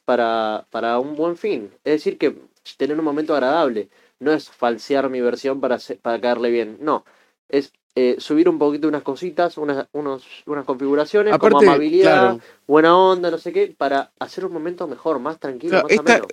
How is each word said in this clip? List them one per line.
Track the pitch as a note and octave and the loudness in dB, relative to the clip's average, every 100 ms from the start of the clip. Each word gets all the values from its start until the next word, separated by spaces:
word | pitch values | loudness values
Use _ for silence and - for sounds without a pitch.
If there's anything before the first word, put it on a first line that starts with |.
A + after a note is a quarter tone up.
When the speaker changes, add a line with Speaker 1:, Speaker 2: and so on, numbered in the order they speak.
Speaker 1:
para, | - A#2+ A#2 A2+ G#2+ G#2+ - | -2 0 0 0 -2 -6 -8
para | A2+ A#2 A#2+ | -6 -2 -2
un | C#3 | -4
buen | D3 E3+ E3+ | -4 -6 -4
fin. | G#3+ C#3+ G2+ _ | -6 -6 -8 _
Es | C#3 | -4
decir, | D3+ F#3+ - | -2 -2 -2
que | C#3+ - - _ - - | -4 -4 -14 _ -20 -6
tener | C3+ D3+ | -4 -2
un | |
momento | D#3 D3 D#3 | -2 -4 -2
agradable. | D3 B2+ E3 C#3 G#2+ G2 _ _ _ | 0 0 0 0 -2 -8 _ _ _
No | C3+ | -2
es | D3+ - | -2 -4
falsear | _ A#2+ A2 - C#3 C3+ | _ -4 -4 -2 -2 -2
mi | B2+ | -2
versión | A#2+ A#2+ C3+ C#3 | -2 -2 -4 -4
para | C3 A#2 | -2 -4
se-, | - | -6
para | A#2+ A#2+ A#2 | -8 -6 -2
caerle | B2 A#2+ A#2+ | -2 0 0
bien. | A#2+ G#2+ A2 | -2 -2 -6
No. | D3+ A#2 - _ _ _ _ | -4 -4 -6 _ _ _ _
Es, | C#3+ C#3 _ _ | -4 -4 _ _
eh, | C3 B2 - | 0 0 0
subir | - D3+ F3 | 0 2 2
un | D#3+ | 2
poquito | D3 D3 D#3 | 0 0 -4
unas | D3 | -4
cositas, | C#3 C3 F3+ D#3 F3 E3 | -6 -8 -6 -4 -4 -4
unas, | D3 C3+ C3+ | -6 -6 -8
unos, | D3 C#3+ C3+ - - - | -8 -8 -10 -12 -18 -10
unas | D3 | -8
configuraciones, | C3+ C3 C#3 D3 D3+ G#3 G#3 D#3+ | -6 -4 0 0 0 0 2 4
como | A3 C#4 | 4 6
Speaker 2:
Aparte, | G3 | 6
Speaker 1:
amabilidad, | C#3+ D3+ F3 F#3+ D#3 | 6 4 4 6 6
Speaker 2:
claro. | A#2+ A#2 - _ - | 4 0 -10 _ 2
Speaker 1:
buena | D3+ E3 F3+ | 4 6 6
onda, | F#3+ F#3 F3 | 4 2 -2
no | E3 | -4
sé | F3 | -4
qué, | F#3 G3+ - | -4 -4 -2
para | C#3 C#3 - _ | -2 -2 -4 _
hacer | C3 - | -12 -8
un | F#3+ | -8
momento | E3+ D#3+ F3 E3 | -8 -8 -8 -10
mejor, | - E3 C#3 | -6 -4 -4
más | C#3 D#3+ | -6 -8
tranquilo, | C#3+ B2+ E3 | -10 -8 -2
Speaker 2:
Claro, | F3+ - | 0 2
Speaker 1:
más | |
Speaker 2:
esta, | G3+ D3+ | 2 4
Speaker 1:
ameno. | A3+ - | 2 0